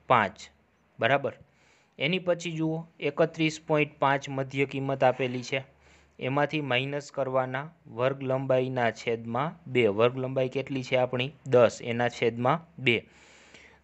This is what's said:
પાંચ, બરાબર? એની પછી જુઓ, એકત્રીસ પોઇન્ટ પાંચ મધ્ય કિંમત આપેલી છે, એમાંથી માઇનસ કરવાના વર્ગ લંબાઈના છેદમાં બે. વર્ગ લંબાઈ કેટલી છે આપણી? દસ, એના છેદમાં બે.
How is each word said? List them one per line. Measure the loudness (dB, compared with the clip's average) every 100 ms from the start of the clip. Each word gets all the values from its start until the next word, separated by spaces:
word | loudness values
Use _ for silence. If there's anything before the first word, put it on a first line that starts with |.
| 4
પાંચ, | 4 4 -2 -20 _ _ _ _ -2
બરાબર? | 2 2 0 -10 -20 _ _ _ _ -4
એની | -2 -2
પછી | -2 -2 -4
જુઓ, | -4 -4 -4 -10 -8
એકત્રીસ | -4 0 0 2 -2 -2 -2
પોઇન્ટ | 0 0 0
પાંચ | 0 0 -2
મધ્ય | -6 -4 -2 -2
કિંમત | -2 -4 2
આપેલી | 2 2 -2 -4
છે, | -6 -6 -8 _ _ _ _ -8
એમાંથી | -2 0 0 -2
માઇનસ | 0 -2 -2 -6 -8
કરવાના | -6 -2 0 -2 -4 -8 -16 -12
વર્ગ | -2 -2 -2
લંબાઈના | -4 -2 2 2 2 0 0
છેદમાં | -2 -4 -4 -4 -4 -4 -8 -2
બે. | 2 4
વર્ગ | 4 2 2
લંબાઈ | -4 -2 -2
કેટલી | -4 -6 -6
છે | 0 0
આપણી? | 2 -2 -6 -8 4
દસ, | 6 6 4
એના | -6 -2 -2
છેદમાં | 0 -2 2 0 0 -4 -4
બે. | 0 0 -2 -20 -20 -20 -20 -20 -20 _